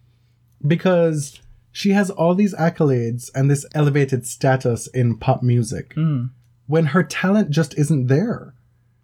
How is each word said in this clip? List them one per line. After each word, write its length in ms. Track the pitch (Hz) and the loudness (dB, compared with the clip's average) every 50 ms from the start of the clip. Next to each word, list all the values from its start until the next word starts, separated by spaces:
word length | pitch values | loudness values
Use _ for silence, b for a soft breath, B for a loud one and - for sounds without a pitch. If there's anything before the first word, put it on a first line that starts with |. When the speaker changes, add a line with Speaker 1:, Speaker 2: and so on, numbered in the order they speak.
| _ _ _ _ _ _ _ _ _ _ _ _ - | _ _ _ _ _ _ _ _ _ _ _ _ -2
Speaker 1:
Because 720 | 143 170 170 - 190 180 175 170 165 160 151 143 - - - - - - _ _ _ - | -2 0 0 2 2 2 4 2 2 0 -2 -6 -8 -14 -20 -20 -20 -20 _ _ _ -10
she 180 | - - 202 | -4 0 2
has 180 | 190 196 202 180 | 2 2 2 0
all 240 | - - 160 170 180 | -2 0 0 2 2
these 200 | 185 208 202 - | 2 2 0 0
accolades 760 | - 156 170 170 - 165 143 131 123 120 117 117 120 - - - | 0 -2 0 0 2 2 2 2 2 0 -2 -4 -6 -8 -8 -2
and 160 | 135 135 139 | 0 2 2
this 160 | 143 139 - - - | 2 0 -2 -4 -2
elevated 520 | 151 151 147 139 147 139 135 135 120 - | 0 0 2 2 2 0 0 0 -4 -4
status 600 | - - - - 135 131 131 - 123 117 113 - - | -6 -8 -2 0 0 0 2 0 -2 -2 -4 -6 -6
in 300 | - 127 123 120 113 - | -4 -2 0 0 -2 -2
pop 240 | - - 131 - - | 0 -2 0 0 0
music 520 | 123 120 120 117 107 - 90 - - - | 0 2 2 0 -2 -6 -10 -10 -8 -4
Speaker 2:
Mm. 340 | 156 156 160 147 127 120 127 - _ _ _ _ _ _ | -2 -2 0 0 -2 -4 -6 -10 _ _ _ _ _ _
Speaker 1:
when 200 | - 143 165 165 | -2 0 0 2
her 160 | 143 135 185 175 | 2 2 0 0
talent 480 | - - - - 185 202 214 208 147 | -2 -4 -4 -2 0 2 2 0 0
just 260 | 143 156 165 - - | 0 -2 -2 -2 -2
isn't 300 | - 147 147 160 139 123 | -2 0 0 0 0 0
there. 480 | 123 131 147 196 240 214 - 120 - - _ _ _ _ _ _ _ _ _ | 2 0 0 0 -2 -6 -8 -10 -16 -20 _ _ _ _ _ _ _ _ _